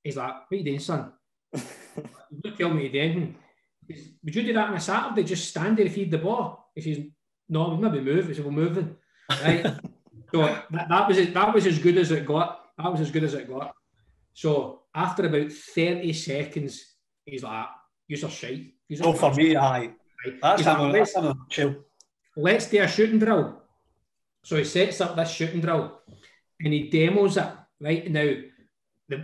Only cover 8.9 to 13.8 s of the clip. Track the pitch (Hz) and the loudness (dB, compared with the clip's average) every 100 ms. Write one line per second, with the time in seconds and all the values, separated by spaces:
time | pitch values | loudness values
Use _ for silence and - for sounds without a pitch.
8.9 | - _ _ - - 151 170 - - - | -10 _ _ -6 -2 2 2 0 -4 -12
9.9 | - _ - - 165 151 147 - 156 156 | -20 _ -20 -2 2 2 0 -6 -8 0
10.9 | 185 202 190 175 180 214 220 185 156 175 | 2 4 4 4 4 4 4 4 4 4
11.9 | 180 156 151 143 156 175 - - - 175 | 4 4 0 0 0 0 -4 -18 -6 -4
12.9 | 160 143 156 151 139 123 131 - - | -2 0 0 -2 -2 -8 -10 -10 -14